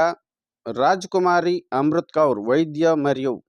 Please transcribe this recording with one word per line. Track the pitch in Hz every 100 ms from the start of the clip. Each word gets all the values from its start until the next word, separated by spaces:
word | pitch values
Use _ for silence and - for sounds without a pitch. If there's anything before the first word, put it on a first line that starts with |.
| 165 - _ _ _ _ -
రాజ్ | 110 143 190 185
కుమారి | - 180 175 170 180 -
అమృత్ | 127 147 160 165
కౌర్ | 156 151 107
వైద్య | 107 139 160 147 165
మరియు | 160 143 131 135 110